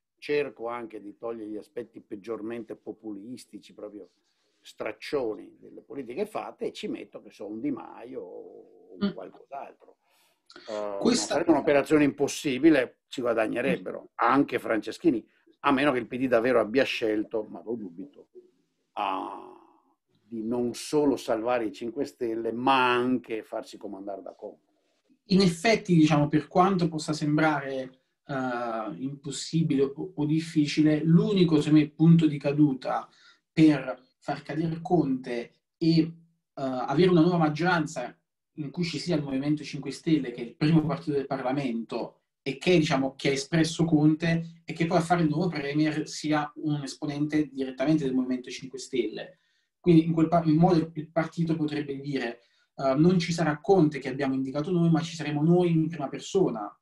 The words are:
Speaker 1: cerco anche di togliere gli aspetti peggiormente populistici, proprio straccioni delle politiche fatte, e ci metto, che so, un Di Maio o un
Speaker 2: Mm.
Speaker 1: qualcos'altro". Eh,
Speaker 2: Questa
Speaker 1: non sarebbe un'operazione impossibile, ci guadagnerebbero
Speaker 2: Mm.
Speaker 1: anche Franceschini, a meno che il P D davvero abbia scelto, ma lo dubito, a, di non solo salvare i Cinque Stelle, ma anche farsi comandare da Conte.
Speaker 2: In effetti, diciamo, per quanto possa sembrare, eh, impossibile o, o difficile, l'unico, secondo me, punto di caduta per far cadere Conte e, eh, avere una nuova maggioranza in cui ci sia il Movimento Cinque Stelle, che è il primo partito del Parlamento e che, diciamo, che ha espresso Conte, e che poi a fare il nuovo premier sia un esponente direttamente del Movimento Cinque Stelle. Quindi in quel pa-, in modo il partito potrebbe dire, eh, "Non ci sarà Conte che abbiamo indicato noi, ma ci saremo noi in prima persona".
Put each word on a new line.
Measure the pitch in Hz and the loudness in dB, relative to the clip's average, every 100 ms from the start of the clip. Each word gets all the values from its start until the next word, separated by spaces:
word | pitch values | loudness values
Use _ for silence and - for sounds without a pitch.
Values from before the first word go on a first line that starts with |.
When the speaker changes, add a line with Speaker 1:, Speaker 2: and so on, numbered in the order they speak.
| _ _ | _ _
Speaker 1:
cerco | - 147 135 - 113 | -4 -2 -2 -6 -8
anche | 120 113 107 | -8 -10 -14
di | 101 101 | -16 -12
togliere | 117 117 107 | -10 -8 -10
gli | 104 | -12
aspetti | - - 110 - | -12 -12 -12 -16
peggiormente | - 107 98 110 110 120 110 107 | -16 -14 -10 -8 -8 -10 -12 -14
populistici, | - - 110 101 107 123 - 104 - | -14 -14 -12 -12 -12 -16 -16 -20 -20
proprio | 95 104 101 92 _ _ _ _ _ | -16 -16 -16 -20 _ _ _ _ _
straccioni | - - 110 107 - 147 117 101 95 _ | -20 -10 -10 -10 -6 -4 -2 -6 -10 _
delle | 104 92 | -20 -20
politiche | - 135 120 131 208 | -14 -12 -10 -8 -8
fatte, | 120 104 - 185 | -8 -10 -10 -10
e | |
ci | - 208 | -8 -10
metto, | - - 135 | -10 -12 -18
che | 110 | -20
so, | - 104 | -16 -12
un | 110 | -8
Di | 139 | -6
Maio | 131 80 101 117 131 | -6 -10 -18 -14 -14
o | 101 107 90 104 92 - - 95 | -14 -16 -18 -20 -20 -20 -20 -6
un | 202 | -6
Speaker 2:
Mm. | |
Speaker 1:
qualcos'altro". | 90 92 - - 139 104 - _ _ _ _ _ _ _ - - | -6 -14 -18 -16 -16 -16 -20 _ _ _ _ _ _ _ -20 -12
Eh, | 107 104 101 | -8 -6 -2
Speaker 2:
Questa | |
Speaker 1:
non | 113 127 | 0 0
sarebbe | - - 175 | -2 -2 2
un'operazione | 151 156 143 139 151 | 2 4 2 4 4
impossibile, | 147 - 139 - 151 127 156 143 117 _ _ | 4 2 -2 -2 -4 4 6 6 2 _ _
ci | - | -6
guadagnerebbero | 120 113 107 113 131 120 92 90 | -2 0 0 0 -2 -2 -4 -12
Speaker 2:
Mm. | - - | -12 0
Speaker 1:
anche | 120 131 - 120 | 2 4 2 0
Franceschini, | 110 110 107 - 170 120 - _ _ _ | -2 -2 -4 -2 0 0 -4 _ _ _
a | 143 | 0
meno | 135 147 | 2 2
che | 127 | 0
il | 117 | -2
P | 127 | -4
D | 131 | 2
davvero | 120 120 117 | 2 4 2
abbia | 104 120 | 2 2
scelto, | 127 - 113 107 104 110 | 0 0 -2 -2 -2 -6
ma | 104 95 | -6 -12
lo | 87 117 | -10 -10
dubito, | 98 85 95 87 - - - _ _ _ _ | -10 -14 -18 -18 -20 -20 -20 _ _ _ _
a, | - 101 95 95 95 92 92 _ _ _ _ _ _ | -6 -4 -4 -8 -12 -16 -20 _ _ _ _ _ _
di | - 113 | -14 -8
non | 110 123 120 | -4 -2 -4
solo | 113 - 151 147 120 | -6 -4 0 2 0
salvare | - 113 113 123 110 | -2 -4 -2 -2 -2
i | |
Cinque | - 117 135 139 | -6 -10 -6 -8
Stelle, | - 120 113 113 | -6 -6 -4 -6
ma | 113 127 135 127 | -2 2 4 4
anche | 123 123 127 - 110 | 2 2 -2 -4 -10
farsi | - 110 - 101 | -8 -10 -10 -14
comandare | 104 98 98 98 | -14 -12 -12 -12
da | 90 | -14
Conte. | - 104 - _ _ _ _ _ _ - | -16 -16 -18 _ _ _ _ _ _ 0
Speaker 2:
In | 185 | 4
effetti, | 190 - 233 214 - | 4 2 2 2 4
diciamo, | 170 151 147 147 | 6 6 6 4
per | 151 - | 0 0
quanto | 185 185 185 165 | 2 4 4 0
possa | 160 160 | -4 -6
sembrare, | 151 151 151 156 143 135 135 131 - _ _ - | -4 0 2 2 0 -4 -6 -8 -14 _ _ -10
eh, | 139 131 120 120 113 107 92 | -6 -4 -4 -6 -6 -8 -8
impossibile | 131 143 147 131 - 160 143 139 | -10 -10 -10 -10 -4 0 0 2
o, | 135 - - - | 0 -2 -10 -4
o | 147 | 0
difficile, | 160 165 156 147 - 151 151 | 0 0 0 0 4 4 4
l'unico, | 160 170 220 196 165 151 | 4 4 6 2 4 4
secondo | 151 151 | 4 4
me, | 151 | 4
punto | - 165 165 156 | 4 8 8 6
di | 143 | 0
caduta | 147 143 147 127 120 113 - _ _ _ _ | -2 4 4 2 -4 -6 -8 _ _ _ _
per | - 156 143 131 - _ _ | 6 6 6 -2 -8 _ _
far | - 139 | -8 -8
cadere | - 151 165 165 | -6 -4 -4 -4
Conte | - 175 139 131 127 120 120 _ _ - | 0 2 2 0 -4 -6 -8 _ _ -2
e, | 165 165 | 2 4
eh, | 156 - _ _ _ | 2 -2 _ _ _
avere | - 135 127 123 143 185 | -10 -6 -6 -2 2 4
una | 175 | 6
nuova | 170 175 | 4 4
maggioranza | 156 147 175 175 147 - 120 - _ _ _ - | 0 0 0 0 -2 -6 -10 -12 _ _ _ -12
in | 139 | -10
cui | - | -6
ci | 175 143 | -6 -6
sia | 175 156 | -4 -4
il | |
Movimento | 139 135 147 151 | -2 -4 -2 -2
Cinque | 139 151 131 | -4 -10 -10
Stelle, | 131 - 151 127 | -8 0 0 0
che | 117 | -10
è | 117 | -10
il | - | -2
primo | 151 160 | 4 4
partito | 151 135 - 139 | 2 -4 -2 -4
del | 131 | -2
Parlamento | 131 127 139 135 113 110 120 101 _ _ _ | -4 -2 -2 -2 -4 -6 -6 -8 _ _ _
e | - 135 | -8 -4
che, | - 175 | 4 4
diciamo, | 156 135 135 - | 4 0 -2 -2
che | 147 | -2
ha | |
espresso | 135 - 165 160 - 165 | -2 0 2 2 2 2
Conte, | 151 151 156 170 165 - - - | 6 6 4 0 -2 -4 -14 -12
e | |
che | 160 165 | -4 0
poi | 190 | 0
a | |
fare | - 175 | 2 2
il | 156 | 2
nuovo | 147 185 | 2 -2
premier | 151 139 147 156 156 143 | -2 -4 0 0 0 -6
sia | - 151 151 147 - | -6 -2 -2 -2 -6
un | 156 147 | -4 -4
esponente | 135 - 151 143 151 151 143 | -6 -10 -8 -4 -2 -2 -2
direttamente | 131 131 131 139 156 | -4 -6 -4 0 2
del | 135 | 2
Movimento | 127 127 127 127 | 0 -2 -4 -6
Cinque | 123 131 131 | -12 -12 -14
Stelle. | - 127 107 - - - _ _ _ _ | -8 -4 -4 -4 -14 -16 _ _ _ _
Quindi | 175 165 165 | 4 6 6
in | |
quel | 160 160 | 2 2
pa-, | 170 | 2
in | 165 151 | 2 4
modo | 185 170 160 | 4 4 0
il | - 151 | -6 -6
partito | - 156 - 165 160 | -4 -4 -4 -2 -2
potrebbe | 151 151 147 139 | -2 -4 -6 -8
dire, | 143 131 117 - _ _ _ - | -6 -6 -6 -8 _ _ _ -4
eh, | 139 135 | 0 4
"Non | 170 185 | 4 4
ci | 170 | 0
sarà | 170 156 151 | -2 -2 -2
Conte | - 196 151 143 | 2 4 4 2
che | 131 | -6
abbiamo | 131 135 | -4 -2
indicato | 135 135 139 160 | -2 -4 -4 -2
noi, | 175 170 | 2 4
ma | 156 | 2
ci | - - | 0 -6
saremo | 147 147 | -6 0
noi | 160 180 175 | 4 4 4
in | 160 156 | 2 0
prima | 147 135 | -4 -8
persona". | - - 196 151 113 104 - | -10 -4 0 0 -2 -10 -14